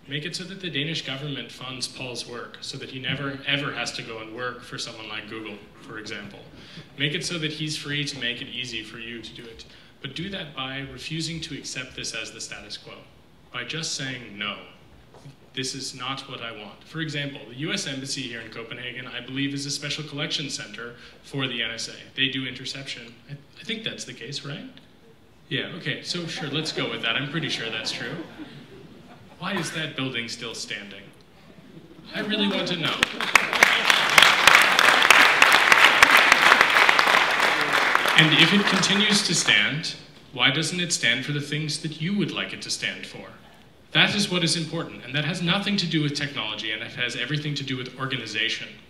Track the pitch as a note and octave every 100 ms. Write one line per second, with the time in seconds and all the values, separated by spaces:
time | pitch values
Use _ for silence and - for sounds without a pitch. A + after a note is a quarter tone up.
0 | - D3 E3 - F#3 G3 F3+ C#3 D#3 D#3
1 | C3+ C3+ D3 B2 A#2 - B2+ B2+ B2 -
2 | B2+ A#2 - A#2 - - - C3 A#2+ C3
3 | B2+ C3+ C#3 C#3 C#3+ C#3+ C3+ A#2+ A#2 -
4 | A#2 A2+ A2 A2+ B2 A#2+ - A#2+ A#2+ A2+
5 | G#2+ G#2+ G#2+ A2+ G#2+ G#2 - - - G#2+
6 | G#2+ G#2 G2+ G2 - - - - - -
7 | D3 D#3+ - E3+ D3+ D#3 D3+ - D3 D3
8 | C#3+ C3 A#2+ A#2+ B2+ A#2+ B2 A#2 A2 A#2+
9 | A2+ A#2 G#2+ - A#2 A2+ - - - -
10 | C#3+ B2+ F#3+ F#3+ D#3 C#3+ C3 C3+ C#3 B2+
11 | - D#3+ D#3 E3 - C3+ - C3+ B2+ -
12 | A2+ A2+ G#2+ A2 - G#2+ G#2 - - G2
13 | - - - - - B2 A#2+ D#3 D#3+ -
14 | C3+ B2+ A2+ G2+ G#2 F#2+ F#2 - - -
15 | - - C#3+ - - - C3 C3+ B2+ C3
16 | B2+ C#3 - B2 A#2 G#2 G2+ - - D#3+
17 | D#3 D3 C#3+ C3 - B2 D#3+ G#3 D#3 C3
18 | C3+ - A#2+ A#2 A2 A#2+ A2+ A#2+ B2 A#2+
19 | B2 B2 B2 C3 C#3 C#3 C#3 C#3 D3 D3
20 | D3 C#3+ E3 - C3+ - G#2 G#2 A#2+ A#2+
21 | - - - C#3 C3+ A#2 A2+ A2+ A#2 G#2
22 | - B2+ C3+ C3+ C3 B2 C3 C#3+ C3+ B2+
23 | A#2 - - C#3+ - - - A3+ A#2 G#2+
24 | - - A#2+ C#3+ C#3 D#3 - - - -
25 | - - - - - B2 G2+ F3 C#3+ A#2
26 | - F3+ D#3+ - C#3+ D3 D#3 - B2+ A2+
27 | A2+ A#2+ C#3+ D#3 B2 A#2 A2+ A2 G#2+ -
28 | A#2 D#3+ - - - - - - - -
29 | - - - - F3+ F#3+ D3+ E3 D3 C3
30 | C3 A#2+ A#2 - A#2+ G#2+ - A2 G2+ G2+
31 | G2+ - - - - - - - - -
32 | - - G#3 G#3 G3+ F#3+ F3+ F3 C#3 -
33 | - - - - - - - - - -
34 | - - - - - - - - - -
35 | - - - - - - - - - -
36 | - - - - - - - - - -
37 | - - - - - - - - - -
38 | - - D#3 D3+ E3 G3+ G3+ F#3 F3 G3
39 | G#3+ G#3 - E3 - G#2 G#2+ D3 - -
40 | - - - B2 B2+ D3+ D#3 F3+ E3+ -
41 | A#2 B2 C3 D3 C#3+ D3+ D3+ - D#3+ -
42 | E3 G#3 C#3+ G2+ F#2+ G#2 A2 - G#2 F#2
43 | - A2+ F#2+ - - - - - - D#3
44 | F#3+ G3+ - F3+ E3 F3 D3+ E3 - -
45 | A#2+ C#3+ D3 F#3 E3+ G3 G#3 G3+ F3 D#3
46 | D3 C#3+ C#3 B2 G#2+ G#2 A2 A2 A2+ B2
47 | B2 A#2+ A#2+ D3+ D3 C#3+ C#3 B2+ B2 -
48 | B2+ B2 G#2+ G#2+ A2+ - A2 G#2